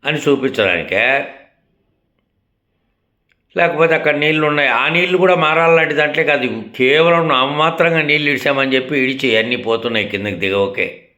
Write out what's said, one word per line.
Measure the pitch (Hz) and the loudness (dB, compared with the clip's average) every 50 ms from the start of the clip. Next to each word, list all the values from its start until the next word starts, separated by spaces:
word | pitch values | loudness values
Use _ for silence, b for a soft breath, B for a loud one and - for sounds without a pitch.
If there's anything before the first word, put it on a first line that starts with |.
| _ | _
అని | 135 156 147 | -4 -6 -2
చూపించడానికే, | - 151 143 143 127 131 123 - 107 95 90 85 82 - 90 98 113 127 135 139 151 - - - - _ _ _ _ _ _ _ _ _ _ _ _ _ _ _ _ _ _ _ _ _ _ _ _ _ _ _ _ _ _ _ _ _ _ _ _ _ _ _ _ _ _ | 2 0 0 2 0 -4 0 0 0 2 2 0 -2 -2 -2 0 2 2 0 0 -2 -6 -12 -20 -20 _ _ _ _ _ _ _ _ _ _ _ _ _ _ _ _ _ _ _ _ _ _ _ _ _ _ _ _ _ _ _ _ _ _ _ _ _ _ _ _ _ _
లేకపోతే | 180 170 165 - 147 160 165 160 | -2 -2 0 2 0 2 2 2
అక్కడ | 156 147 147 147 | 0 0 0 0
నీళ్ళు | 143 147 151 156 156 156 | 0 0 0 0 0 0
ఉన్నాయి, | 151 147 147 143 131 | 0 0 0 0 2
ఆ | 120 117 131 147 | 2 0 0 0
నీళ్ళు | 160 170 180 180 180 180 | 0 0 0 0 0 2
కూడా | 180 185 180 | 2 4 2
మారాలంటే | 175 160 156 156 160 165 165 165 165 160 151 151 | 2 2 0 2 2 4 4 4 4 2 2 0
దాంట్లో | 143 151 147 143 151 160 | 0 0 0 0 -2 0
కాదు, | 143 147 139 127 123 120 113 107 107 - | 0 0 0 0 -4 -6 -6 -10 -14 -4
కేవలం | - 127 127 143 151 165 170 170 170 165 160 | 0 0 2 4 4 4 4 2 2 2 0
నామమాత్రంగా | 143 127 131 139 147 147 156 165 165 165 170 165 165 160 151 | 0 0 0 0 0 0 0 0 0 0 0 2 2 0 0
నీళ్ళు | 147 147 151 147 143 | 0 0 0 0 0
ఇడిచామని | 143 123 - 143 143 135 135 135 131 | -2 -2 0 -2 0 0 0 0 0
చెప్పి | 131 127 127 147 139 | 0 0 0 -2 -2
ఇడిచి | 131 131 135 131 139 131 113 | 0 0 -2 -2 -2 0 2
అన్నీ | 110 110 117 123 | 2 0 0 -2
పోతున్నాయి | 117 - 107 113 113 113 120 113 110 104 98 | -4 -2 -2 -2 -2 -2 -2 -2 -2 -4 -4
కిందకి | 101 101 101 104 95 | -4 -6 -4 -4 -6
దిగవకే. | 82 92 98 95 101 98 95 - - 92 - - - - _ _ | -4 -4 -2 0 0 0 -2 -2 -4 -6 -6 -6 -16 -20 _ _